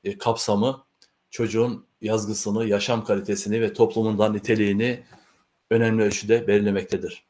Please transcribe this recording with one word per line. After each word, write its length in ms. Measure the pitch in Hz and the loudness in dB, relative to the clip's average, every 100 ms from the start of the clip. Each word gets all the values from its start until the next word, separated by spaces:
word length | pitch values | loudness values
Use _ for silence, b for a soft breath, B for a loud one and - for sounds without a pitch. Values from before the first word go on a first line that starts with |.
e, 140 | 101 101 | -8 -4
kapsamı 640 | 120 117 - 101 120 135 _ _ b b _ | -2 -2 0 0 0 -2 _ _ b b _
çocuğun 560 | - 113 110 120 104 _ _ | -6 -4 0 -2 -4 _ _
yazgısını, 640 | 107 110 104 104 107 104 113 | -4 -2 -2 -6 -4 -2 0
yaşam 380 | 101 101 117 | 0 0 -2
kalitesini 580 | 107 98 98 101 104 110 | 0 -2 -2 -4 -2 -2
ve 120 | 110 | -2
toplumun 460 | - 113 - 110 104 | 2 2 4 0 2
da 100 | 107 | 2
niteliğini 720 | 104 - 110 101 101 120 120 b b b b b _ _ | 0 0 2 2 2 0 -4 b b b b b _ _
önemli 340 | 113 113 110 | 2 2 2
ölçüde 440 | 107 104 104 117 98 | 2 0 2 2 4
belirlemektedir. 760 | 104 104 98 92 95 87 - | 2 2 -2 -2 -6 -6 -12